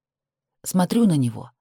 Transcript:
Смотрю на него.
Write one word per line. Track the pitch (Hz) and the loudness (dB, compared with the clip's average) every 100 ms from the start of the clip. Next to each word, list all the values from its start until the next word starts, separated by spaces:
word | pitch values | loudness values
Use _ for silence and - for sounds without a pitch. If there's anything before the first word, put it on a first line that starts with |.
| _ _ _ _ _ _ | _ _ _ _ _ _
Смотрю | - 185 175 233 226 | -4 -2 0 2 2
на | 151 | 2
него. | 123 107 - _ | 0 -4 -14 _